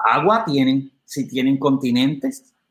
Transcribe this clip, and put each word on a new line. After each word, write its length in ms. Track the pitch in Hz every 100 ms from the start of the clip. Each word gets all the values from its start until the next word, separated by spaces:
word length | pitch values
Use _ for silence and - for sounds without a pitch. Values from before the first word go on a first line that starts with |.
agua 400 | 113 127 160 226
tienen, 480 | 180 139 131 135 135 _
si 220 | - 147 131
tienen 320 | 127 127 135
continentes, 960 | 143 135 135 120 135 147 135 - _ _ _